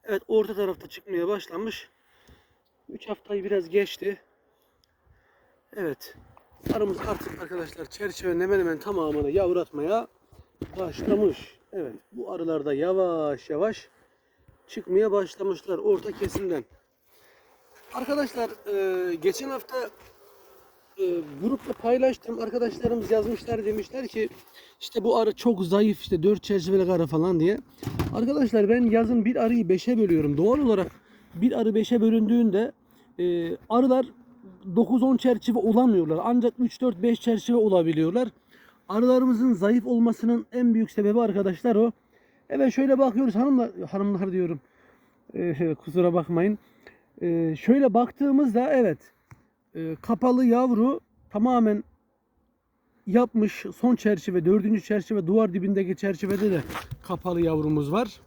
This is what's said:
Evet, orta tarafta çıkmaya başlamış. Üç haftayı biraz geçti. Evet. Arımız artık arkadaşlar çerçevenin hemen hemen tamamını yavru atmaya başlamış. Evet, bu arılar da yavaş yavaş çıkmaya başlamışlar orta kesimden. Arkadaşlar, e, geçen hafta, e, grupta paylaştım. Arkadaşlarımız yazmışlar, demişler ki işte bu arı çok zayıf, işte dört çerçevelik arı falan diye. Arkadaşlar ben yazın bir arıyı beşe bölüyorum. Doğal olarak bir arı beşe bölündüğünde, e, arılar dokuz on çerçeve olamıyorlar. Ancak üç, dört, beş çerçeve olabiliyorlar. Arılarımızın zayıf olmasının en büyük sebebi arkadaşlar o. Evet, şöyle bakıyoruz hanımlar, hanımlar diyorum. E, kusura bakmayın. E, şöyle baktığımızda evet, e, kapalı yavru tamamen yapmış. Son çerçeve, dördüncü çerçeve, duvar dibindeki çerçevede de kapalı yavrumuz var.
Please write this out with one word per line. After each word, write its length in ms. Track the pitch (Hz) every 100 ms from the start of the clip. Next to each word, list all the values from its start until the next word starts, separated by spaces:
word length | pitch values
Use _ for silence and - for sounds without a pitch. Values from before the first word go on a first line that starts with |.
Evet, 180 | - 196 -
orta 260 | 220 208
tarafta 320 | 202 196 185 -
çıkmaya 420 | - - 175 170
başlamış. 600 | 202 - 170 220 - - _ _ _ _ - _ _ _ _ -
Üç 200 | - -
haftayı 360 | 202 - 202
biraz 240 | 190 196 165
geçti. 520 | 196 190 - 196 196 _ _ _ _ _ _ _ _ _ _ _ _ _ _ _ 208
Evet. 400 | 170 135 - - _ - _ _ -
Arımız 240 | 220 208 175 220
artık 340 | 202 196 160
arkadaşlar 420 | 165 180 160 -
çerçevenin 560 | 147 - 202 - 185 175
hemen 200 | 185 196
hemen 180 | 170 156
tamamını 520 | 208 196 156 147 143
yavru 300 | 175 185 180
atmaya 460 | 165 147 156 220 - _ _ - - _ - -
başlamış. 800 | 180 - - 202 202 135 - _ _
Evet, 220 | 196 139 104 _
bu 200 | 113 190
arılar 320 | 185 165 156
da 100 | 143
yavaş 760 | 139 170 190 180 165 151 135 -
yavaş 380 | 151 214 208 - _ _ _ _ _ _ _ _
çıkmaya 460 | - - 185 214
başlamışlar 680 | 202 185 - 196 175 - 175
orta 340 | 214 196 208
kesimden. 520 | - 196 - 190 156 - _ _ _ _ _ _ _ _ _ _ _ -
Arkadaşlar, 560 | 247 262 294 277 247 226 220 208
e, 400 | 202 190 185 180
geçen 340 | 165 180 - 269
hafta, 280 | 262 - 254 240 - - _ _ _ _ _ _ _ _ -
e, 60 | 185 175 151 143
grupta 300 | 208 269 -
paylaştım. 680 | - 226 254 262 233 - 226
Arkadaşlarımız 720 | 226 240 240 - 240 233 190
yazmışlar, 540 | 220 214 220 240 226
demişler 440 | 208 220 196 262 247
ki 200 | 220 - - - - - _
işte 240 | - 233
bu 120 | 214 226
arı 160 | 214
çok 320 | - 247 196
zayıf, 360 | 180 196 214 196
işte 220 | - 180
dört 200 | 180 208
çerçevelik 460 | - 202 165 196 180
arı 180 | 175 160
falan 340 | 156 175 175
diye. 180 | 170 214 - _ - - -
Arkadaşlar 540 | 220 233 294 240 226 202
ben 140 | 240
yazın 420 | 240 226 226 240
bir 120 | 208 247
arıyı 320 | 226 240 170
beşe 300 | 185 - 240
bölüyorum. 380 | 202 165 147 143
Doğal 220 | 196 277
olarak 340 | 262 202 185 - _ - _
bir 180 | 170 240
arı 220 | 240 226
beşe 260 | 220 214 240
bölündüğünde, 720 | 226 226 214 240 226 190 233 _ _ _ _ -
e, 380 | 180 175 170 180
arılar 500 | - 233 262 254 254 - _ _ - - 190 180
dokuz 260 | 226 247
on 140 | 262 254
çerçeve 420 | 254 226 - 233
olamıyorlar. 640 | 196 220 254 196 156 160
Ancak 320 | 226 247 233 -
üç, 220 | 240 -
dört, 220 | 254 175
beş 180 | 233 233
çerçeve 360 | 240 220 - 240
olabiliyorlar. 720 | 214 185 165 156 160 220 240 _ _ _ - _ -
Arılarımızın 640 | 202 247 254 254 226 254
zayıf 340 | 190 202 247 233
olmasının 600 | 233 233 226 226 233 -
en 220 | 247 240
büyük 160 | 226 220
sebebi 300 | - 202 220
arkadaşlar 560 | 226 196 196 170 247 208
o. 160 | 226 - _ _ _ _ _
Evet, 260 | 277 269
şöyle 240 | 262 269 269
bakıyoruz 360 | 269 214 262
hanımlar, 360 | 202 269 262 233 180 180
hanımlar 420 | 196 202 196 196
diyorum. 280 | 185 175 160 _ _ _ _ _ _ -
E, 400 | - 175 143 165
kusura 400 | 151 - 170 175
bakmayın. 440 | 175 165 170 196 208 _ _ - _ _ -
E, 340 | 175 165 165 160
şöyle 380 | - 269 269
baktığımızda 800 | 226 240 - 277 269 277 214 262
evet, 260 | 269 214 147 _ _ _ - _ _ _
e, 220 | 165 160 156
kapalı 420 | - 233 254 247
yavru 560 | 247 233 254 220 247 - _ _ _
tamamen 540 | 208 240 247 220 208 - _ _ _ _ _ _ _ _ _ _ _ -
yapmış. 580 | 214 247 226 214 - - -
Son 200 | 247 247
çerçeve, 480 | 214 190 - 180
dördüncü 380 | 160 208 208 214
çerçeve, 440 | - 214 - 214 165
duvar 280 | 214 214
dibindeki 420 | 175 196 196 185 185
çerçevede 540 | 196 175 196 196 208
de 100 | 170 - - - -
kapalı 380 | - 180 185 170
yavrumuz 520 | 165 156 151 151 143
var. 280 | 190 233 -